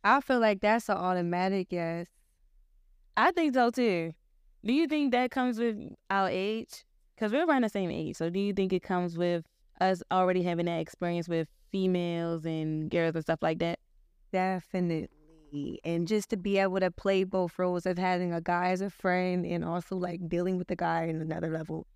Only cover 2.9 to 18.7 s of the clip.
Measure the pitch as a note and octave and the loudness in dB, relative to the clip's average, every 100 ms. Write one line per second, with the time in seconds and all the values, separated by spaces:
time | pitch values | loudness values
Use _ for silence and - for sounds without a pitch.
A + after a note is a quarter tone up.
2.9 | _ _ - C#4+ F4 D#4 B3+ A#3+ A#3+ A#3+ | _ _ 2 2 4 2 4 2 4 2
3.9 | F3 E3 - _ _ _ _ G3+ C4+ D#4+ | 2 -2 -8 _ _ _ _ 0 2 2
4.9 | D4+ C#4+ B3 B3+ C4 B3+ A3 A#3 G#3 - | 2 2 2 0 0 0 0 -2 -2 -10
5.9 | - _ G3 F#3+ F#3 G3 A3 - - _ | -16 _ 0 0 0 -2 -4 -8 -16 _
6.9 | _ _ _ G#3+ B3 E4+ C#4 A3 G3 F3+ | _ _ _ -2 2 4 4 2 0 -2
7.9 | D#3 D#3 - E3 F#3 G3+ G3 F#3+ F#3 - | -2 -6 -4 -2 0 -2 0 0 0 0
8.9 | F#3 F3 E3+ F3 E3+ D#3+ _ _ _ F#3+ | -2 0 0 0 0 -4 _ _ _ 0
9.9 | F#3 - F#3 F#3 F#3 F3 E3+ F3 E3+ E3 | 0 0 2 4 2 2 0 0 -2 -6
10.9 | - F3 F3 E3+ E3 D#3+ _ _ G3 F#3 | -4 -2 -2 -2 -2 -4 _ _ -2 2
11.9 | F3+ F3 E3+ E3+ E3 D#3+ D#3+ D#3 D#3 D#3 | 2 0 -2 -2 -4 -4 -4 -2 -4 0
12.9 | E3+ E3 E3 - D#3+ D#3+ E3 E3+ E3+ _ | 0 2 0 -2 0 0 0 -2 -4 _
13.9 | _ _ _ _ F#3 F#3 F#3 - F#3 F3+ | _ _ _ _ -2 0 -2 -4 -2 0
14.9 | D#3+ - _ - D#3+ - D3 C#3+ - - | -2 -4 _ -20 -20 -12 -8 -8 -6 -4
15.9 | E3+ E3+ G#3+ - G#3 F#3+ G3 G3 F#3+ F#3 | -2 0 -2 0 -4 0 2 2 2 0
16.9 | - G3 F#3+ F#3+ F#3+ F3 - F3+ F3 F#3 | 0 2 2 2 0 -2 0 -2 0 -2
17.9 | F3+ F#3 F3+ F3+ E3+ E3+ F3 F3+ | 0 0 0 0 -2 -2 0 0